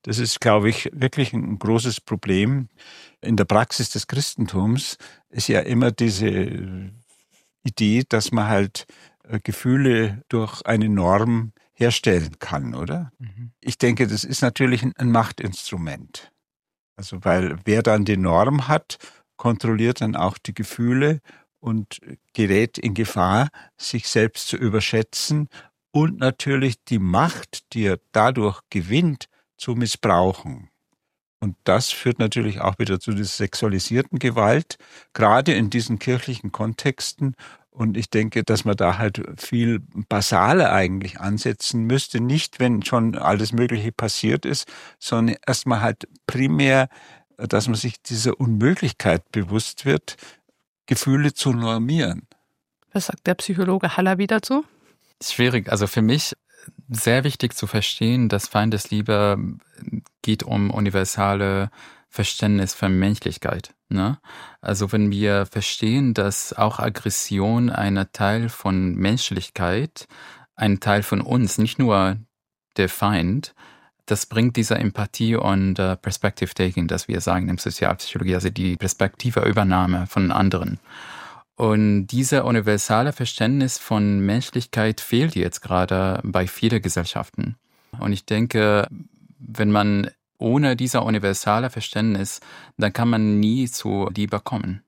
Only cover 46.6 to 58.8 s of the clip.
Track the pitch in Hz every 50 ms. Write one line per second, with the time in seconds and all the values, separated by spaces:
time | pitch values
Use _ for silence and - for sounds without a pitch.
46.6 | 143 135 131 135 131 127 - - - - - - _ _ _ - 110 113 - 104
47.6 | 104 123 113 107 - 120 - - _ - 120 110 113 127 - - 135 120 110 104
48.6 | 113 143 190 - - 123 - _ - 101 82 85 - _ - 110 95 85 101 113
49.6 | - - - - - 135 147 - _ - - _ - - - _ _ _ _ _
50.6 | _ _ _ _ _ - 123 - - 135 135 143 147 143 - - - 139 123 120
51.6 | 117 113 113 113 113 127 156 165 131 92 87 87 - _ _ _ _ _ _ _
52.6 | _ _ _ _ _ _ - 202 - - - _ _ 180 180 - - - 185 175
53.6 | 190 180 190 190 - 170 - - 185 190 190 180 202 190 220 214 - - 262 285
54.6 | 311 _ _ _ _ _ _ _ _ _ _ _ - - - - 123 123 123 117
55.6 | 98 - 107 98 104 98 - 120 110 110 127 151 - - - _ _ _ _ _
56.6 | - - _ - _ - 120 110 - 117 117 131 135 147 - - - 117 - -
57.6 | - 101 - 107 98 - - - 113 113 123 127 120 104 101 98 - - - 107
58.6 | 107 110 110 101